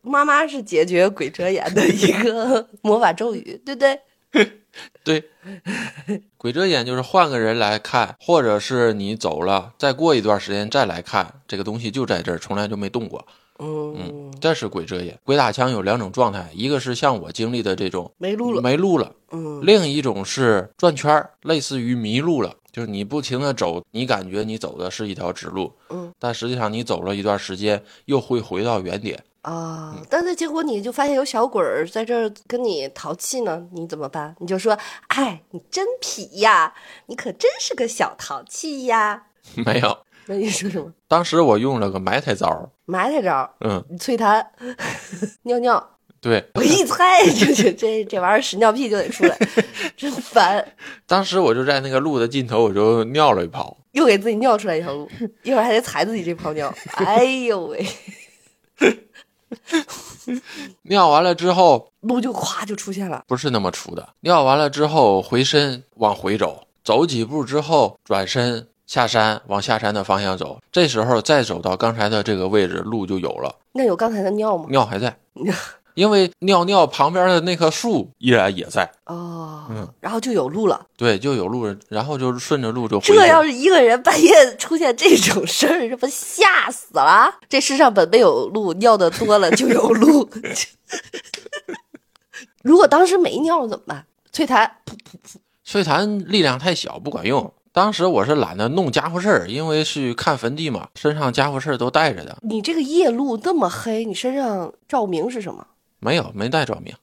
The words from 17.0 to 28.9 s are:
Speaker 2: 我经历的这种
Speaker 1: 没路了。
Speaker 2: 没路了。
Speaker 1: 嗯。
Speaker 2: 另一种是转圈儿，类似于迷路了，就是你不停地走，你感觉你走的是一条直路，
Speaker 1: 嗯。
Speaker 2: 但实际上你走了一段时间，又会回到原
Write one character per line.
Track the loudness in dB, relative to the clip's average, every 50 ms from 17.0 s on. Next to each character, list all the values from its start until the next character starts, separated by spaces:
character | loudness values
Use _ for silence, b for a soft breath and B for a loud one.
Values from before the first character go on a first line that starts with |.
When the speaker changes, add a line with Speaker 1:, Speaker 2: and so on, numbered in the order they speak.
| 0 0 0 -2
Speaker 2:
我 | -6 -12
经 | -6 -6 -4 -4 -4
历 | -4 -2
的 | -2 -2
这 | -2 -4 -4
种 | -4 -6 -10 -10 _
Speaker 1:
没 | _ -8 -6 -6
路 | -4 -4 -4 -2
了。 | -2 0
Speaker 2:
没 | 0 0
路 | 0 2 2 2
了。 | 0 0 -4 -8 _ _ _ -14
Speaker 1:
嗯。 | -12 -12 -12 -12 -4 2
Speaker 2:
另 | 4 4 4 4
一 | 0 -2 -2
种 | -2 -2 -4 -4 -6
是 | -8 -4 0 2 4 4 2 0 -4 _ _
转 | 2 2 2
圈 | 2 2 2
儿， | 2 2 2 -2 _ _ _
类 | -2 -2 -2
似 | -2 -4 -6 -4
于 | -2 -2 -4
迷 | -2 -2 -2 -2 -2
路 | 0 0 0 0
了， | -2 -4 -6 _ _ _
就 | _ -12
是 | -10 -8
你 | -8 -8 -8
不 | -6 -6 -8
停 | -6 -4 -6 -4
地 | -4 -4 -2
走， | -2 -2 -4 -4 -6 -10 _
你 | _ -8 -4
感 | -4 -4 -4 -4 -8
觉 | -8 -6 -6
你 | -6 -8
走 | -8 -10 -12 -10 -8
的 | -10 -10
是 | -8 -8 -8 -10
一 | -8
条 | -8 -8 -8 -8
直 | -8 -12 -12
路， | -8 -8 -8 -8 _ B B B
Speaker 1:
嗯。 | B -14 -14 -16 -18 _
Speaker 2:
但 | -8 -8 -6
实 | -6 -6 -6
际 | -6
上 | -4 -4 -4 -4
你 | -6 -4
走 | -4 -4 -4 -4
了 | -6 -6
一 | -4 -2
段 | -2 -2
时 | -2 -4 -8 -10
间， | -4 -2 -2 -2 -2 b b b b b
又 | -2 -2 -2
会 | -2 -2 -4 -4
回 | -4 -6 -6 -4 -2
到 | -2 -2 -2
原 | -4 -6